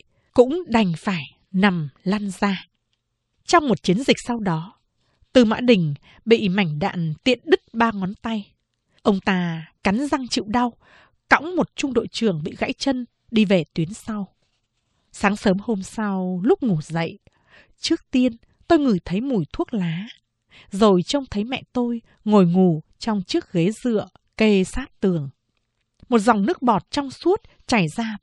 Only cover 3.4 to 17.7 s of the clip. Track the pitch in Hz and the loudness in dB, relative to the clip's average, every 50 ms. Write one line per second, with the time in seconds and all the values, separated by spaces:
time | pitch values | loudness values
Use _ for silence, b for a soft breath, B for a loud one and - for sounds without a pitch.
3.4 | _ - 359 339 302 262 190 - - 190 175 233 277 - 233 - - - 240 233 | _ 2 2 4 4 2 0 0 2 0 0 2 2 0 0 0 -2 -6 -8 -4
4.4 | 202 185 160 160 170 220 - _ _ _ _ _ _ _ _ _ _ _ - 254 | -4 -4 -4 -4 -6 -10 -16 _ _ _ _ _ _ _ _ _ _ _ 4 4
5.4 | 233 214 - - 247 247 233 180 165 151 143 b b b b b b 220 156 160 | 6 6 2 0 2 2 4 4 2 -2 -4 b b b b b b 2 2 2
6.4 | 214 185 180 208 185 156 151 147 190 - - 175 165 156 151 - _ - - - | 2 0 0 0 -2 -2 -2 -4 -4 -4 -4 -4 -6 -6 -6 -2 _ -2 -2 -2
7.4 | - 320 370 - _ _ - 226 233 226 208 196 185 185 220 - - 226 226 208 | 0 0 0 0 _ _ -4 -2 -2 -2 -2 -4 -6 -8 -8 -10 -10 -8 -8 -8
8.4 | 202 - _ _ _ _ _ _ _ _ _ _ - 240 196 185 - 208 190 180 | -10 -12 _ _ _ _ _ _ _ _ _ _ -2 -2 -2 0 -2 -2 -2 0
9.4 | 175 170 165 160 156 - _ _ - 190 202 247 294 277 320 269 254 226 - - | -2 -4 -6 -8 -10 -14 _ _ -2 -2 -2 0 -2 -2 -2 -4 -4 -4 -4 -6
10.4 | - 220 208 240 247 240 - b b b b b b b b _ _ _ 262 - | -4 -2 -2 -2 -2 -2 -6 b b b b b b b b _ _ _ 0 0
11.4 | 277 349 370 311 220 - _ - 302 269 233 226 - 175 - - 233 208 170 151 | 0 -2 -2 -2 -4 -4 _ -8 -8 -4 -2 -4 -4 -4 -6 -2 -2 -2 -2 -2
12.4 | 156 - - - 226 - 247 - - 277 262 247 240 - _ _ _ _ 233 220 | -6 -10 -8 -6 -6 -6 -6 -4 -4 -4 -2 -4 -6 -10 _ _ _ _ 0 2
13.4 | 214 180 196 175 147 - _ 175 160 170 226 - - - 214 208 190 - _ _ | 2 4 2 0 0 -2 _ -4 -4 -4 -6 -12 -12 -10 -8 -8 -10 -10 _ _
14.4 | _ _ _ _ _ _ _ _ _ _ _ _ _ _ - - 226 196 214 - | _ _ _ _ _ _ _ _ _ _ _ _ _ _ -6 -2 -2 -2 -2 0
15.4 | - 208 185 202 - 240 220 190 185 - - 226 214 202 190 185 185 185 185 175 | 0 0 0 0 -2 -4 -6 -6 -6 -10 -8 -6 -6 -4 -4 -4 -4 -4 -4 -2
16.4 | 190 277 392 - 285 220 170 151 - - 156 165 165 - 208 - _ b b b | 0 0 0 2 0 -2 -2 -2 -4 -6 -6 -4 -4 -6 -8 -14 _ b b b
17.4 | b b b b b b | b b b b b b